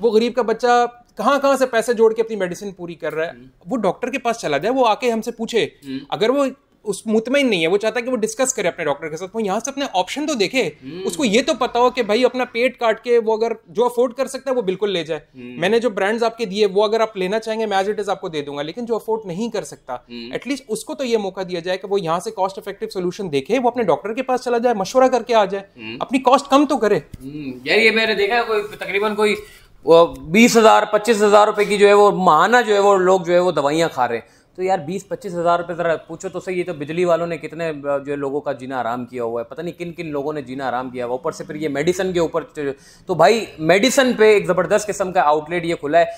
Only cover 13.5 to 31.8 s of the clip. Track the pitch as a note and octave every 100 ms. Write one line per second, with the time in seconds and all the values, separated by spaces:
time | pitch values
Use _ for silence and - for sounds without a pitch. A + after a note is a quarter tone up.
13.5 | A3 _ E3 A#3+ A#3+ B3+ A#3+ C4 C4 C4+
14.5 | B3 F#3+ F#3 G#3 F3+ D#3 D#3 - C3 B2
15.5 | B2 F3 A#3 B3 G3 G3 A3+ A3+ A3 A3
16.5 | G3 G#3 F#3 G#3+ A3 A3 G3+ F#3 A3 A3
17.5 | A3 A3 F#3+ F#3+ G#3 G3 F#3+ F#3 D#3 C#3+
18.5 | C#3+ D3 A#3+ A#3 A3+ A#3 A3 G3+ E3+ A#3
19.5 | G#3 D#3+ C#3 - B2 - A#2+ A#2 - A#3
20.5 | C4+ - G#3+ - D#4 C4 A3+ G3 F#3 F3+
21.5 | E3+ E3+ F#3 G3+ G3+ D#3+ E3+ A3 G#3 F#3+
22.5 | F#3+ G3+ G3 G#3+ G3+ F3+ F3+ F#3+ C#3+ C3+
23.5 | B3 A#3+ B3 G3+ - G3+ A3+ B3+ B3+ B3
24.5 | A#3+ A#3+ A3 F#3 C4 B3+ B3 A#3 A3+ F#3+
25.5 | G3 G3 B2+ A2 A#2 - C4 B3+ C4 -
26.5 | C4+ D4 C#4 G#3+ F#3 - - C3 D3+ C#3
27.5 | B2+ C3 G3 A3+ G#3+ A3 G3 G3+ A#3+ A3
28.5 | G#3+ G3+ F#3 F3+ G3 G#3+ G#3 G#3+ G3 -
29.5 | - _ - - E3 E3+ F3 D3+ F#3+ A#3+
30.5 | A#3 A3 G#3 G#3+ G#3+ G#3+ G#3 G#3 G#3 G#3+
31.5 | G#3 G3 G3+